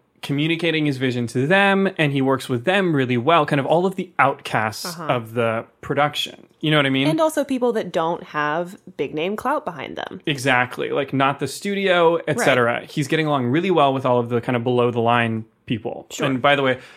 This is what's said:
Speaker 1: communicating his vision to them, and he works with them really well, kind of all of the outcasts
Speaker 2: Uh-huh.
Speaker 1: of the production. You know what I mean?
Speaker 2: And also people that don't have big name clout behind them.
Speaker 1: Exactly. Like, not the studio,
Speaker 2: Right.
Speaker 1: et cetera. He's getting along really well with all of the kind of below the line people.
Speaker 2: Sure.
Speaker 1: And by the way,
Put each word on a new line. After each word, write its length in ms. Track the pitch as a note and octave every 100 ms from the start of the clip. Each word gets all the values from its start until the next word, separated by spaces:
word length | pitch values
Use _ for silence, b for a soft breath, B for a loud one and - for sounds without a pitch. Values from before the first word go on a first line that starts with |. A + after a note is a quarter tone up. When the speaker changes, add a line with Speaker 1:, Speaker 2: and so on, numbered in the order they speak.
| _ _
Speaker 1:
communicating 640 | - C#3+ D#3 E3 E3+ D#3 D3+
his 120 | C3
vision 300 | C3 B2 A#2+
to 180 | B2+ C#3
them, 420 | F#3+ G3 G3 G3 F#3+
and 140 | D3+
he 100 | C#3
works 280 | C3 C3 -
with 160 | B2 A#2+
them 280 | G3 F#3
really 220 | D3+ B2+ B2
well, 280 | A#2+ E3+ D3
kind 140 | D3
of 60 | C#3
all 200 | D#3 F#3
of 100 | F#3+
the 140 | F3+ -
outcasts 640 | C3+ C3+ - B2+ A2 A2 F#3
Speaker 2:
Uh-huh. 180 | E3+
Speaker 1:
of 320 | D#3 B2+ A2 A#2
the 300 | A#2 A2+ A#2+ _
production. 680 | - C#3 D3 - - - - _
You 120 | D#3
know 60 | D3+
what 80 | C#3
I 20 |
mean? 180 | C3+ C#3
Speaker 2:
And 140 | D#4+
also 220 | D#4+ D#4
people 280 | C#4 C4 A#3+
that 200 | A3+ F3+
don't 300 | F3 E3 E3+
have 540 | - D3+ D3 D#3 F3 G3 - -
big 160 | C#3+
name 220 | D3+ E3+ G#3
clout 280 | B3+ G3+
behind 320 | - D#3+ B2 D#2+
them. 260 | - - -
Speaker 1:
Exactly. 640 | C#3 B2+ B2+ B2 - A#2+
Like, 240 | C3+ C#3
not 260 | C3+ C3+ C#3
the 80 | C#3+
studio, 680 | - G3+ G3+ F#3+ F3 E3 E3
Speaker 2:
Right. 80 | -
Speaker 1:
et 120 | F#3
cetera. 420 | G3+ D3 A#2 B2 -
He's 220 | - C#3
getting 200 | D#3+ D#3
along 180 | C#3+ A#2+
really 260 | C#3 F#3+
well 220 | E3+ C#3
with 120 | C3+ B2+
all 140 | B2
of 100 | A#2
the 120 | A#2+
kind 140 | A2+ B2
of 80 |
below 260 | A#2 B2 A#2+
the 80 | A#2+
line 440 | A2+ A#2+ A#2 A2+ A2 _ -
people. 420 | A2+ A#2+ - -
Speaker 2:
Sure. 160 | - C#3+
Speaker 1:
And 160 | C3
by 140 | C#3+ C#3+
the 80 |
way, 160 | C3+ A#2+ B